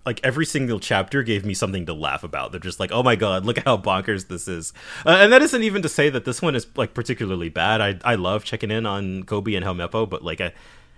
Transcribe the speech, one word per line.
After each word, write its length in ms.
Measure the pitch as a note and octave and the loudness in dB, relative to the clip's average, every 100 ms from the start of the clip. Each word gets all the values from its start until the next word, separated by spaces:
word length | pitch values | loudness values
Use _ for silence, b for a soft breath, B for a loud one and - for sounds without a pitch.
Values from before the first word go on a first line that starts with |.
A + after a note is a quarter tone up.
like, 160 | C3 A#2 | -6 -2
every 220 | C3 C3 | -2 0
single 340 | D#3 D3 B2+ G#2+ | -2 -2 -2 -2
chapter 440 | - G2+ F#2+ C#3 | 0 0 2 -2
gave 240 | A#2 G2+ G2+ | 0 -2 -2
me 80 | |
something 320 | F#2 G2+ G2 E2 | -2 -2 -4 -6
to 80 | |
laugh 280 | D#2 D2 C#2 | -4 -4 -4
about. 260 | E2+ D2 A#1+ | -6 -8 -8
They're 80 | F2+ | -8
just 180 | F2+ - | -10 -6
like, 140 | F#2+ | -2
"Oh 100 | A#2 | 2
my 140 | B2+ A2 | 4 4
god, 300 | G#2 F#2+ G2+ | 2 0 0
look 100 | A#2+ | 0
at 80 | |
how 140 | C#3 A2+ | 2 2
bonkers 500 | G2+ F#2+ G2 G2+ - | 2 0 0 -4 -6
this 200 | F2+ - | -10 -8
is." 260 | F2 E2 B B B D#3 | -8 -10 B B B 4
Uh, 100 | F#3 | 8
and 140 | G#3 | 10
that 80 | B3+ | 10
isn't 220 | D4 B3+ | 8 2
even 180 | A3 F#3+ | 0 0
to 80 | E3 | -2
say 220 | - D3 | 2 2
that 160 | C3 C3 | 2 -4
this 160 | A#2+ | -2
one 120 | E3+ | 0
is, 120 | C3 - - | -2 -4 -4
like, 160 | A2 | -4
particularly 560 | - A#2 B2 G2+ F#2 E2 | -4 -6 -4 -2 -4 -4
bad. 320 | D#2+ F2+ A2 | 0 2 2
I, 180 | G2+ F#2 | 0 0
I 120 | - A2+ | 0 0
love 280 | F2+ G#2 | 0 -2
checking 260 | - A2+ G#2+ | -4 -6 -4
in 140 | A2 | -2
on 380 | A2 G2 G2 F#2+ | -2 -4 -4 -6
Koby 320 | F#2 G#2 G#2 G2 | -4 -4 -2 -2
and 80 | |
Helmeppo, 460 | F#2+ F2+ F2 A2 G#2+ | -2 -4 -4 -4 -4
but, 120 | - | -4
like, 180 | E2+ E2 | -8 -6
a, 120 | F2+ b b b b | -6 b b b b